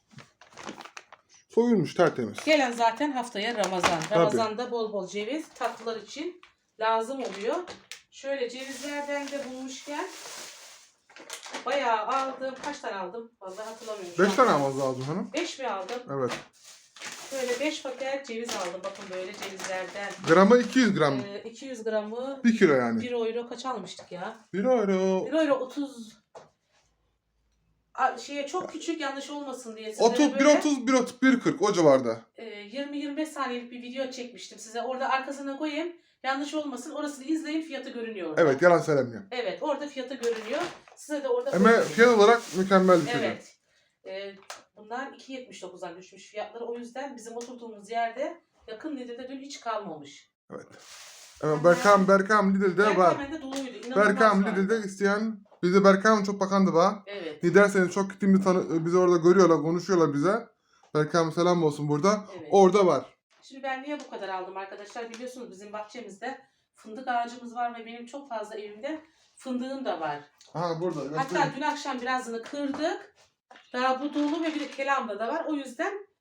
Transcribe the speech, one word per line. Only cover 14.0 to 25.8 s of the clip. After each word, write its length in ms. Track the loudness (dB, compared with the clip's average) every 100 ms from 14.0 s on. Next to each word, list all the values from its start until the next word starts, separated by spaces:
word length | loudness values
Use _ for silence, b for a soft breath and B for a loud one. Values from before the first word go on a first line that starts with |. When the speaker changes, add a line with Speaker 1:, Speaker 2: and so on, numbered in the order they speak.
| -6 2
Speaker 2:
şu 60 |
Speaker 1:
Beş 80 | 2
Speaker 2:
an. 60 | 6
Speaker 1:
tane 140 | 4
almanız 280 | 4 2 0
lazım 240 | -2 -2
hanım. 280 | -6 -6 -6
Speaker 2:
Beş 240 | -6 -6 -6
mi 80 | -6
aldım? 360 | -6 -8 -10 -8
Speaker 1:
Evet. 220 | -4 -4 -4 -12 _ -20 -20 _ -18 -16 -14 -10
Speaker 2:
Şöyle 300 | -6 -4 -2
beş 220 | -4 -4
paket 440 | -10 -8 -6 -6 -6
ceviz 300 | -8 -6 -6
aldım. 240 | -6 -8
Bakın 200 | -10 -12 -12
böyle 180 | -10 -10
cevizlerden. 800 | -12 -12 -10 -8 -6 -8 -10 -10 -6 4
Speaker 1:
Gramı 300 | 6 8 6
iki 200 | 4 2
yüz 160 | 4 4
gram. 160 | 2 0
Speaker 2:
Ee, 220 | -6 -10
iki 200 | -14 -14 -14
yüz 180 | -8
gramı 560 | -4 -4 -4 -8 -10 -2
Speaker 1:
Bir 140 | 0 4
kilo 160 | 4
yani. 260 | 4 2 -2
Speaker 2:
bir 120 | -4
euro 360 | -4 -4 -6 -10
kaç 180 | -10 -8
almıştık 460 | -8 -10 -16 -16
ya? 240 | -12 -12 -14 -8
Speaker 1:
Bir 120 | -2
euro. 640 | 2 4 4 2 2 0 0
Speaker 2:
Bir 60 |
euro 220 | 0 2
otuz. 600 | 0 -2 -8